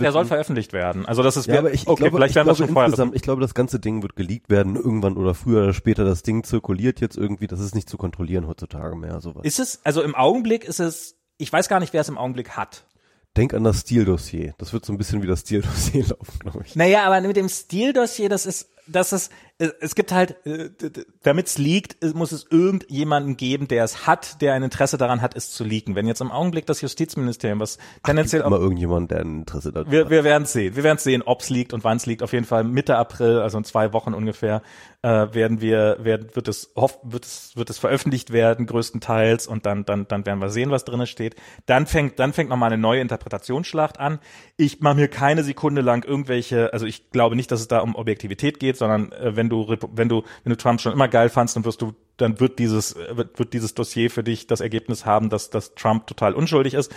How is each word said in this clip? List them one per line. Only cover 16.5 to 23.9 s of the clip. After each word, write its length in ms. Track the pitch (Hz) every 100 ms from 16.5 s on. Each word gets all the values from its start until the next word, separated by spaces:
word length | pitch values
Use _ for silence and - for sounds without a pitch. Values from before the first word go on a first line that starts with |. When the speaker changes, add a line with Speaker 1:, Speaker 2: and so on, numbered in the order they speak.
| -
Speaker 2:
ich. 120 | - 156
Speaker 1:
Naja, 280 | 175 208 196
aber 140 | 190
mit 120 | 196 196
dem 120 | 190
Steele-Dossier, 800 | - - 180 262 262 233 - 202
das 160 | 202 190
ist, 220 | - - _ -
das 260 | 180 180
ist, 180 | 190 - - - -
es, 120 | 160 -
es 140 | 156
gibt 180 | - 208
halt, 320 | 185 180 -
äh, 240 | 151 156 151
d-, 200 | - 151
d-, 140 | - - _
damit's 340 | 143 160 180 -
leakt, 400 | 143 190 - -
es 120 | 165
muss 180 | 156 165
es 140 | 156 -
irgendjemanden 840 | 165 185 190 - 139 151 147 143 127
geben, 320 | 127 139 139
der 160 | 117
es 220 | 110